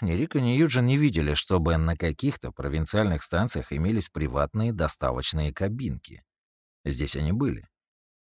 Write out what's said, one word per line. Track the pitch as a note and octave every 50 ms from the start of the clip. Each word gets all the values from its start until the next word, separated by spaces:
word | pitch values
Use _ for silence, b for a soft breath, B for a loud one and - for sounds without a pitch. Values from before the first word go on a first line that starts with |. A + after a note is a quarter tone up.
ни | A#2 F2+
Рика, | E2 F#2 D3 E3+ - C#3+
ни | B2+ A#2+ B2
Юджин | C3+ E3 D#3 A#2+ B2+ A#2+
не | B2 C3+
видели, | C#3+ D3+ C#3+ F#2+ E2 D2+ D2 D2
чтобы | C#2+ - - F#2+ F2+ D#2 E2 E2
на | D#2+ D#2+ E2 E2 -
каких-то | E2+ E2 D2 - - C#3+ C#3 - - B1+
провинциальных | - - - C#2 C#2+ D#2+ D#2 - - G#2 G#2+ G2 E2 D2
станциях | - - - E2+ A2 A#2+ - D2 C2+ - C#2+
имелись | C#2+ E2 F#2+ A2+ G#2+ - -
приватные | - D#2+ D2+ C2 B1 C#2 D2 D2 - G#2+ A2 A#2+
доставочные | A2+ F2+ E2 D2+ - - D2 B1+ B1 B1+ - - - D#2 D2+ D2+
кабинки. | C#2+ - F#2+ G2+ A2 B2+ C3+ F#2 B1+ - - - - - _ _ _ _ _ _ _ _ _ _ _ _
Здесь | - C#2+ C2+ B1 D2 C#2+ -
они | C#2 D2+ D#2
были. | F#2+ A#2 C#3+ A#2+ B1 G#1+ - _ _ _ _ _ _ _ _ _ _ _